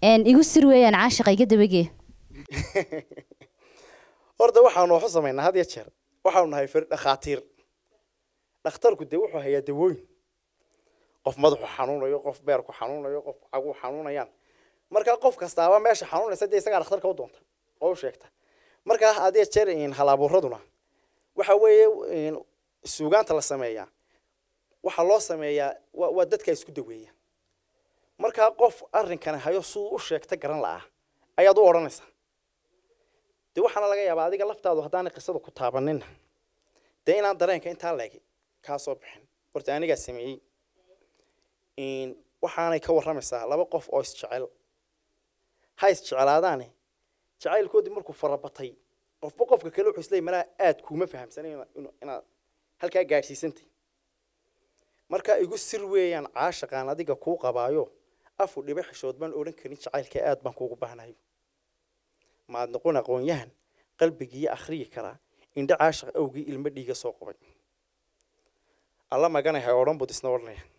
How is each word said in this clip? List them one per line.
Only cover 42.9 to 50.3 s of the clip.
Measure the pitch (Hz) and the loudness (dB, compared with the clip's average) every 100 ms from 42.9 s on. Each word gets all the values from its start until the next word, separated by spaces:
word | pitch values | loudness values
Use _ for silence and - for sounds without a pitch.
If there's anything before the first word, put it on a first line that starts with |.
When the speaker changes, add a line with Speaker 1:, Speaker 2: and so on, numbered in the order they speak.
Speaker 2:
warramaysaa | 165 151 151 - 120 113 | 0 0 -6 -6 -8 -4
laba | 147 170 | -4 -2
qof | - - | -6 -4
oo | 139 | -4
isjecel. | 131 - 107 120 131 _ _ _ _ _ _ _ _ _ _ _ _ _ | -4 -10 -10 -10 -10 _ _ _ _ _ _ _ _ _ _ _ _ _
Ha | 196 | 0
isjeclaadaane, | 185 - 131 135 147 180 143 120 _ _ _ _ _ _ _ | 0 -4 0 2 2 0 -4 -8 _ _ _ _ _ _ _
jacaylkoodii | 160 185 202 220 208 | -4 -2 2 0 0
markuu | 208 - | -8 -14
fara | 151 151 143 | -8 -6 -6
batay, | 143 - 135 113 _ _ _ _ | -8 -16 -18 -18 _ _ _ _
qofba | 151 - 233 | -18 -6 2
qofka | 247 165 | 2 0
kale | - 208 | -2 -2
wuxuu | 202 | -2
isleeyahay, | 160 196 | -4 -4
"Malaa | 165 | -2